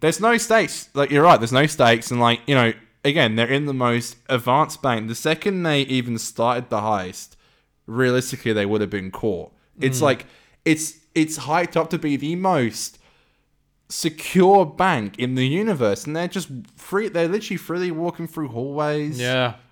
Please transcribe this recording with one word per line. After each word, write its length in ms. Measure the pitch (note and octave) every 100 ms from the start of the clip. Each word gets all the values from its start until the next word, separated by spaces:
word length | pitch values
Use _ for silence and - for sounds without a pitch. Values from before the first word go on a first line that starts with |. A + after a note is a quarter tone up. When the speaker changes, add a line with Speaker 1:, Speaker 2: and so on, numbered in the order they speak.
Speaker 1:
There's 180 | D#3 D#3+
no 180 | A3 A#3
stakes. 520 | A3+ A3+ E3+ - -
Like, 160 | C#3 C#3
you're 140 | C#3+
right, 160 | E3+ B2+
there's 120 | A2+
no 140 | B2+ D3
stakes. 460 | - A#2+ A#2 -
And, 100 | A#2+
like, 200 | A#2 A#2 -
you 80 |
know, 200 | C3+ A#2 - _ _
again, 320 | C#3+ D#3 A#2 A2
they're 120 | A#2
in 140 | C#3 D3
the 80 |
most 440 | C3 B2 A#2+ A#2+ - -
advanced 540 | B2+ A#2+ C#3 D#3 -
bank. 240 | C3+ A2+ A2
The 80 | A#2
second 480 | D#3 D#3+ G#3 F#3+
they 180 | E3 C#3+
even 380 | C3 C3 A#2+ A2+
started 500 | - - A#2 B2 B2
the 120 | A2
heist, 480 | G#2+ G2+ F#2 - - _ _ _ _ _ -
realistically, 640 | A#2 B2+ B2+ B2 B2 A#2+
they 140 | G#2+ G2+
would 140 | G#2+
have 100 | G2+
been 180 | G#2 F#2+
caught. 420 | - A2+ F2 D#2 _ _ -
It's 160 | C3+ B2+
Speaker 2:
Mm. 60 |
Speaker 1:
like, 220 | D3 B2+ - _ _ _
it's, 300 | D#3+ D#3 - - _ E3
it's 240 | D#3 D#3
hyped 360 | B2+ E3 F3 E3
up 140 | D#3+
to 80 | E3+
be 180 | D#3 C#3
the 180 | C#3+ F3
most 640 | F#3 D#3+ A#2 - - - _ _ _ _ _ _ _ _ -
secure 760 | - D#3+ D#3 - F#3 F#3 G3+ D#3+
bank 540 | - F#3+ C#3+ G2+ -
in 160 | B2 B2+
the 100 | C3
universe, 580 | E3+ A3 D3+ A2 G2 D3
and 100 | D#3
they're 120 | F3
just 220 | F#3+ D3 C3 - -
free. 340 | - G3 A3
They're 180 | E3+ E3
literally 300 | G#3 G#3+ F#3
freely 340 | - E3+ F3+
walking 360 | D#3+ E3+ - E3
through 200 | E3 C#3+
hallways. 680 | A#2 C3+ C#3+ D3+ D3+ D3+ B2
Speaker 2:
Yeah. 360 | B2 B2+ B2 - _